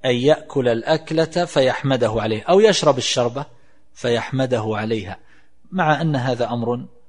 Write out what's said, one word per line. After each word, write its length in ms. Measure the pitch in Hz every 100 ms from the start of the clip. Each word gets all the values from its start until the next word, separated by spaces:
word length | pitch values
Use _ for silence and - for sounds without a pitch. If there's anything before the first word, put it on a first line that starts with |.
أن 100 | 135
يأكل 540 | 123 131 151 - 143 123
الأكلة 760 | 113 113 156 - 160 160 175
فيحمده 720 | 175 - 131 120 135 131 113 110
عليها، 280 | 107 107
أو 160 | - 185
يشرب 380 | 214 190 151 131
الشربة 480 | - - 120 120 147 - - - -
فيحمده 680 | - 123 117 110 131 131 120 107
عليها، 520 | 104 110 110 92 92 - - - - -
مع 300 | 185 160 147
أن 160 | 160 139
هذا 360 | 123 120 113
أمر 340 | 120 117 123 127 -